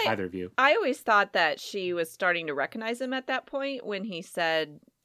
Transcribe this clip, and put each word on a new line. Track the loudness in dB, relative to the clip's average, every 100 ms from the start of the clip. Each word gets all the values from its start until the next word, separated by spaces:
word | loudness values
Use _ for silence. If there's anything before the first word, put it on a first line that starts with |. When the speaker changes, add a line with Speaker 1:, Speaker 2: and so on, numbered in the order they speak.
| 0
Speaker 1:
I, |
Speaker 2:
Either | 0
of | -2
you. | -6 -4 2
Speaker 1:
I | 4
always | 4 2 -2
thought | 2 4 4
that | 2 2 0
she | -6 -6 -2
was | -2 -4
starting | 0 0 2 0
to |
recognize | -2 -2 -4 -6 -4
him | -4
at | -4 -4
that | -6 -4
point | -6 -4 -6 -6
when | -6
he | -6 -8
said, | -8 -2 0 0 -2 -8 _ _